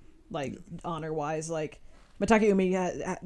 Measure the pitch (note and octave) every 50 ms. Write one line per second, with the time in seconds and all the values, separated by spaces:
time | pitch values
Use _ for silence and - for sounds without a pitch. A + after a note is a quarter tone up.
0 | - - - - - - - D#3+ C#3 C3+ - - - - E3+ E3+ - - E3+ D#3+
1 | D#3 D#3+ D#3 D#3+ C#3+ D3 D#3+ D#3 D#3+ D#3+ E3 D#3+ D#3 D3 - - - - - -
2 | - _ - - G3+ F#3+ G#3+ G#3+ G#3+ G#3+ G3 F#3+ F#3+ F#3 F#3 F#3 F#3 F3 - C#3+
3 | - - F#3 - -